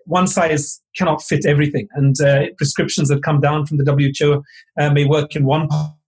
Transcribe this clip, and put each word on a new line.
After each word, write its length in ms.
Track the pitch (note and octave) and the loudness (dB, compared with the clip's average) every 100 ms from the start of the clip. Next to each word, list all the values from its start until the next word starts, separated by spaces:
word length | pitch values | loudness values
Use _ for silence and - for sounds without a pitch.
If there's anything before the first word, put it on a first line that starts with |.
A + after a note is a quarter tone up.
| - | -4
one 200 | F3+ F#3 | 0 0
size 540 | - E3 D#3 D3 - _ - | 2 0 0 -4 -8 _ -4
cannot 240 | F3 D3+ | -2 -2
fit 240 | - D3 | -2 -2
everything. 420 | D3 D3 D3 B2+ G#2 | 2 2 0 -2 -6
And, 260 | D3 C#3 C3 | 0 0 2
uh, 240 | C#3+ C#3 D3 - | 2 2 0 -4
prescriptions 540 | - - - - C#3+ | -4 -2 -4 -2 0
that 120 | C#3+ | 0
come 200 | C#3+ D3 | 0 0
down 240 | C#3+ D3+ D3 | 2 0 -2
from 100 | D3+ | -2
the 80 | |
W 240 | C#3 C#3+ C#3 | 0 2 0
H 140 | C3+ | 0
O, 200 | D3 C#3+ - - _ - | 0 0 -4 -20 _ -4
uh, 80 | D3 | 0
may 160 | D3 | 2
work 320 | C#3+ D3+ D3 D#3 | 2 0 -2 -2
in 80 | |
one 240 | C3+ D3+ D#3 D3+ D3+ - | 0 0 0 -4 -4 -10